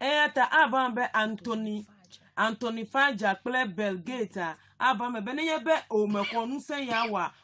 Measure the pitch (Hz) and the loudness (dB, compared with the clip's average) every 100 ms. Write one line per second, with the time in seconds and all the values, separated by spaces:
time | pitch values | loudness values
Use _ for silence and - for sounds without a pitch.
0 | 262 302 294 277 254 311 285 262 254 233 | 0 4 4 4 4 6 6 4 0 0
1 | 247 214 214 214 233 220 214 208 208 _ | 0 0 0 -2 -6 -6 -4 -8 -10 _
2 | _ - _ - 214 214 240 226 214 269 | _ -20 _ -2 0 0 -4 -6 -2 2
3 | 277 214 208 196 240 254 247 175 208 185 | 2 2 0 0 -2 -2 -2 -2 -4 -4
4 | 165 254 202 196 170 156 _ - 247 208 | -6 -6 -6 -4 -6 -8 _ 0 0 2
5 | 240 233 208 277 320 311 - 320 - 220 | -2 -4 -6 -4 -2 0 2 0 2 0
6 | 208 208 202 233 226 277 - 285 262 226 | 2 0 -2 -2 -2 -4 -6 -6 -2 -2
7 | 233 202 170 - | 0 -2 -4 -8